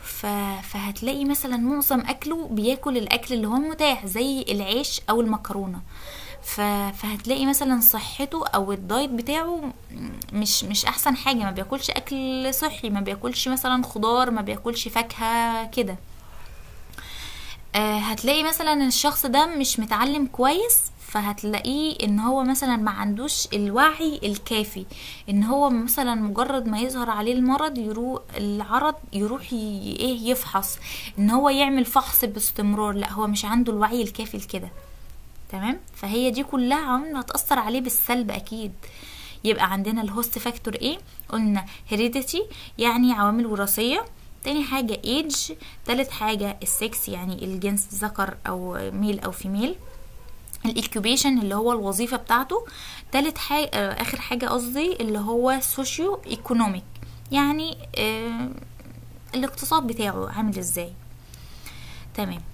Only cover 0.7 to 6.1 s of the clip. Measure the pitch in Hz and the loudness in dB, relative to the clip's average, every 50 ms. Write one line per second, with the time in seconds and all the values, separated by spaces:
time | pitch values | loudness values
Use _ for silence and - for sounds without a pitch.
0.7 | - 208 196 202 202 202 226 240 277 285 277 277 285 277 - 269 247 240 233 247 | -8 -6 -6 -6 -6 -2 -2 -2 0 0 2 2 2 2 0 0 0 2 2 2
1.7 | 285 285 277 - 277 247 233 233 - - - 294 320 330 320 - 226 208 208 233 | 2 2 2 4 4 2 2 0 -4 -4 -2 -4 -2 -2 -2 -2 0 2 4 4
2.7 | 262 269 - 294 262 247 214 - - - - - 262 233 214 208 226 262 285 311 | 2 2 0 0 0 0 4 4 2 2 2 0 -2 0 0 2 2 2 2 0
3.7 | 311 311 302 294 269 - - 196 180 220 254 269 277 262 254 - 196 202 202 190 | 0 2 4 4 4 2 -2 -4 -2 0 0 0 0 -2 -2 0 0 0 0 2
4.7 | 208 247 285 - - - - - 208 233 233 220 220 214 - - 202 196 196 185 | 0 0 0 0 -4 -4 0 2 2 4 4 2 0 -2 -4 -6 -6 -4 -4 -4
5.7 | 185 180 180 - - - - - | -6 -8 -10 -10 -12 -14 -14 -12